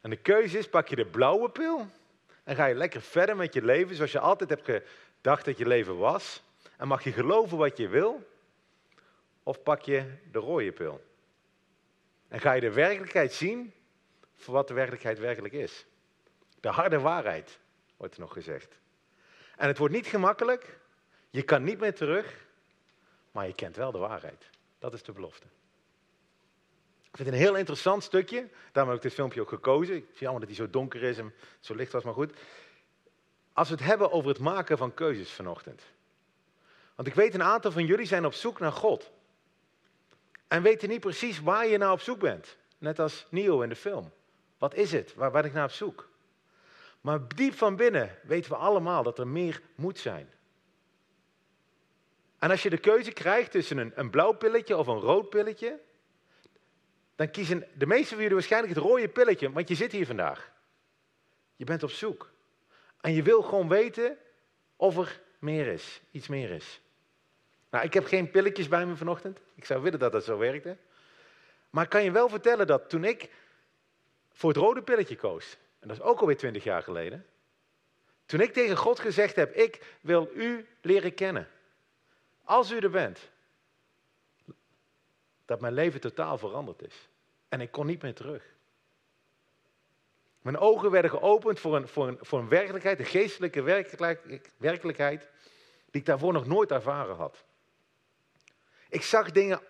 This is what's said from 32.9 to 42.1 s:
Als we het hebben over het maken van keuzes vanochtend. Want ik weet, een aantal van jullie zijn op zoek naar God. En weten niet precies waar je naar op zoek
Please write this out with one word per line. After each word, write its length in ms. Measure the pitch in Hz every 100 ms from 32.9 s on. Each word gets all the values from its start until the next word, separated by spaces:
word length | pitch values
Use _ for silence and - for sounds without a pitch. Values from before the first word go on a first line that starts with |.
| _ _ _ _ _ _
Als 160 | - 160
we 60 |
het 100 | 156
hebben 260 | 135 214 196
over 180 | 170 139
het 100 | 135
maken 400 | 139 190 165 147
van 160 | 127
keuzes 360 | - 160 117 90
vanochtend. 520 | - 92 85 - 64 - _ _ _ _ _ _ _ _ _ _
Want 140 | _ 127
ik 60 |
weet, 200 | 135 214
een 80 | 190
aantal 280 | 175 226 214
van 160 | 165 165
jullie 200 | 202 214
zijn 200 | 185 160
op 80 |
zoek 240 | - 233 220
naar 140 | 165
God. 380 | - 214 151 - _ _ _ _ _ _ _ _ _ _ _ _ - _
En 140 | 165
weten 260 | 180 220 202
niet 120 | 226
precies 400 | 196 165 240 170
waar 260 | 151 202 226
je 120 | 208
naar 140 | 196
op 80 | 190
zoek 180 | -